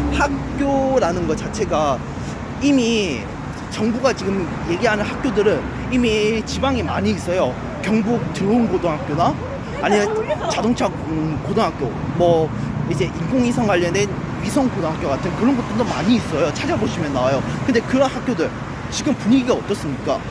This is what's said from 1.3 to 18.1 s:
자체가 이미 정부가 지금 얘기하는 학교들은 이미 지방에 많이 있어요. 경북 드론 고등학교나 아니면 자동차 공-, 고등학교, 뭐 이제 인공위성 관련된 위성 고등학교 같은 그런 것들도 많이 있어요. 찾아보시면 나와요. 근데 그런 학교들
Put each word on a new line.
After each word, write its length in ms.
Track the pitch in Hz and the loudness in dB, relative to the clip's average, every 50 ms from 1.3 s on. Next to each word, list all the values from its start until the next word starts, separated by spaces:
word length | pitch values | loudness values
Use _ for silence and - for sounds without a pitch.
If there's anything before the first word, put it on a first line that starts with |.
| 156 | -2
자체가 640 | 151 156 - - - 202 170 170 151 156 143 131 117 - - - - - - - - - - - - 262 | -2 -4 -6 -4 -4 -2 0 0 0 2 0 0 -2 -4 -8 -8 -8 -8 -8 -8 -8 -10 -10 -6 0 2
이미 580 | 285 277 262 233 226 233 220 202 175 131 113 104 - - - - - - - - - | 4 4 4 4 2 2 2 0 0 -2 -4 -6 -6 -8 -8 -8 -8 -10 -10 -10 -8
정부가 420 | - - 214 233 220 254 254 262 208 | -4 -2 0 0 0 2 0 0 0
지금 360 | - 185 196 196 196 175 143 117 - 147 156 | 0 -2 -2 -2 -2 -2 -2 -4 -4 -2 -2
얘기하는 340 | 170 180 233 226 214 208 208 | -2 0 2 2 2 0 -2
학교들은 560 | - - - - 269 196 208 202 214 175 135 - - - - - - | -2 -4 -2 -2 0 0 2 2 2 2 2 -2 -4 -6 -6 -4 -2
이미 500 | 240 254 240 226 214 214 208 214 226 220 - | 0 2 2 2 2 2 2 2 2 0 -2
지방에 360 | - - 185 220 277 269 233 185 | -4 -2 -2 0 0 0 0 0
많이 280 | 143 123 - 190 214 | -2 -2 0 0 0
있어요. 420 | 208 160 - 175 175 185 151 127 123 - - - - - - | 0 0 -2 -2 0 2 2 0 0 -2 -6 -8 -6 -4 -2
경북 380 | 185 220 220 196 214 240 226 151 - - | 0 2 2 2 2 0 0 -2 -4 -2
드론 360 | - 190 196 220 247 233 202 | -2 0 2 4 4 4 2
고등학교나 680 | 180 180 175 170 151 151 - - 147 160 175 247 302 - - - - - - - - - - | 2 0 0 0 0 -2 -2 -2 0 2 2 2 2 0 -4 -6 -6 -8 -8 -8 -6 -2 2
아니면 680 | 170 208 208 311 415 440 440 - - 302 - - - | 4 4 4 4 2 0 -2 -2 -2 -4 -2 -2 -2
자동차 380 | - - 190 226 240 - 254 190 | -2 0 0 0 2 2 0 -2
공-, 480 | 165 - - 151 160 160 156 156 151 135 - | -2 -4 -4 -4 -2 -2 -2 -2 -2 -2 -4
고등학교, 420 | - - 214 214 165 - - 143 113 - - - - - | -2 0 0 0 0 0 -2 -4 -4 -4 -4 -4 -4 0
뭐 320 | - 175 170 170 160 160 151 - - - - - - - - | 4 4 6 6 4 4 0 -2 -4 -4 -4 -4 -2 -2 -2
이제 140 | 165 - 185 | 0 0 0
인공위성 600 | - - - 165 165 240 262 240 240 240 247 233 | -2 -2 -4 -2 0 2 2 2 2 2 2 2
관련된 420 | 202 190 175 175 170 175 196 208 196 - - - - - - - | 4 4 4 2 2 2 2 0 0 -2 -4 -4 -6 -6 -4 -4
위성 260 | 120 - 294 262 240 | 0 2 2 2 2
고등학교 380 | - 196 170 156 160 160 170 160 | 0 0 -2 -2 -2 -2 -2 -2
같은 260 | 165 156 - 180 170 | -2 0 -2 -2 -2
그런 200 | - 214 254 285 | 2 2 2 2
것들도 280 | 240 240 - 208 220 233 | 2 0 -2 -2 0 0
많이 320 | 190 - 127 156 202 247 | 0 0 0 2 4 4
있어요. 360 | 214 151 - 160 139 170 147 143 | 4 2 0 0 0 0 0 0
찾아보시면 580 | - - 294 349 226 214 269 - - 160 147 135 | -2 -2 -2 0 0 0 0 0 -2 -2 -2 0
나와요. 300 | 127 127 131 139 131 - 131 143 147 - | 2 2 2 2 2 0 -2 -4 -2 0
근데 140 | - 254 226 | 2 2 2
그런 280 | - - - 262 277 | 2 2 2 2 2
학교들 400 | 262 | 2